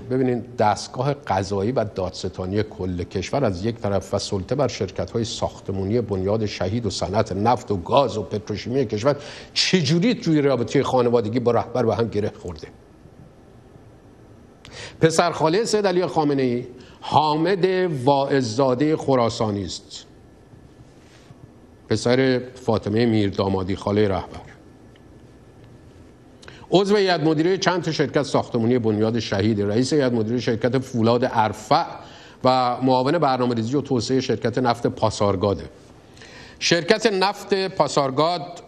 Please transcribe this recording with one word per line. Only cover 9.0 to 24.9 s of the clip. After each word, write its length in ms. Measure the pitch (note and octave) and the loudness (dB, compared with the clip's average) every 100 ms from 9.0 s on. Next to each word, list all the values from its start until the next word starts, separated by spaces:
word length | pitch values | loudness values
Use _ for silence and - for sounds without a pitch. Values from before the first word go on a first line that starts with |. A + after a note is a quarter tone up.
| B2+ C#3+ - - - | 0 0 -4 -16 -10
چجوری 600 | - - F#3+ C3 E3+ A3 | -4 0 2 2 2 2
توی 280 | A3+ E3 D#3 | 0 2 2
رابطه 400 | C#3 B2+ - D3 | 4 2 0 0
خانوادگی 580 | B2 B2+ A#2+ A#2+ G#2+ B2 | 2 2 4 2 2 0
با 120 | A#2+ | 2
رهبر 300 | A2+ - B2+ | 2 0 0
به 120 | A2+ | 0
هم 140 | G2+ A#2 | 0 0
گره 240 | G2+ G2+ - | -2 -4 -6
خورده. 260 | E2+ D#2+ - - - - - - - - - - - - - - - - - - - - - - - - | -12 -12 -16 -20 -20 -20 -20 -20 -20 -20 -20 -20 -20 -20 -20 -20 -20 -20 -20 -20 -20 -20 -20 -18 -18 0
پسرخاله 640 | E3 D#3+ F3 D3+ D#3 F3+ | 2 4 0 2 2 2
سید 220 | A#3 G#3+ G3+ | 0 0 0
علی 200 | F3+ F3 | 0 0
خامنه‌ای 580 | D#3+ D3 C#3 B2+ A#2+ A#2+ - - - | 0 0 2 0 -2 -6 -14 -20 -18
حامد 640 | - - D3+ D3+ E3+ G3 F#3 F#3 F#3 D3 | -2 2 2 2 2 2 2 2 0 0
واعظزاده 920 | B2 C#3 C#3 C#3 A#2+ A2 C#3 B2 D3+ D#3 | 2 2 2 0 0 2 2 2 2 0
خراسانی 680 | - C3 A2+ - A2+ G2+ | 2 2 2 0 -2 -2
است، 420 | F2+ - - - - - - - - - - - - - - - - - - - - - - | -4 -8 -14 -20 -20 -20 -20 -20 -20 -20 -20 -20 -20 -20 -20 -20 -20 -20 -20 -20 -20 -14 -4
پسر 520 | A2 A#2+ B2+ C3 B2+ B2+ | -2 2 2 2 0 -2
فاطمه 520 | - - G#2 G#2 G#2+ A#2+ | -8 -2 -2 0 0 2
میردامادی 680 | A2 G2+ F#2+ G2 F#2+ F2+ F#2+ | 2 2 0 -2 -2 -2 -4
خاله 320 | - G#2 G#2 | -2 2 2
رهبر، 320 | F2+ - - - - - - - | 0 -6 -12 -18 -20 -20 -20 -20